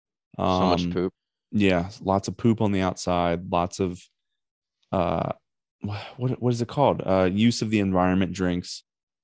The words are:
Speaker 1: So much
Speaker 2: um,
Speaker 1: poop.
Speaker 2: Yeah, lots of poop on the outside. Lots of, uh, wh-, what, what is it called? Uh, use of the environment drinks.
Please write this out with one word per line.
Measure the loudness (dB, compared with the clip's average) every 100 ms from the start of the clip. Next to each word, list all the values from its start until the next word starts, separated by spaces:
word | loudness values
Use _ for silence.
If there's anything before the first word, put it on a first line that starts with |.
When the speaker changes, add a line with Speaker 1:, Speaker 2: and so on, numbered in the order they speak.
| _ _ _ -4
Speaker 1:
So | 0 2
much | 2 2
Speaker 2:
um, | 0
Speaker 1:
poop. | -2 -4 -6 _ _ _
Speaker 2:
Yeah, | 0 2 2 -2 -6
lots | -2 0 -2
of | -2
poop | 0 2
on | 0
the | 0
outside. | -2 -2 -2 0 0 -2 -2
Lots | -2 -2 -2
of, | -4 -4 -16 _ _ _ _ _ _ _ _
uh, | -2 0 -2 -4 -6 _ _ _ _
wh-, | -8 -8 -12 -6
what, | -4 -2
what | -2
is | -2
it | -2
called? | 2 2 2
Uh, | 2 2 2
use | 4 2 2
of | 0
the | 0
environment | 2 4 4 2 0
drinks. | 0 -2 -2 -6 -14 -18 _ _ _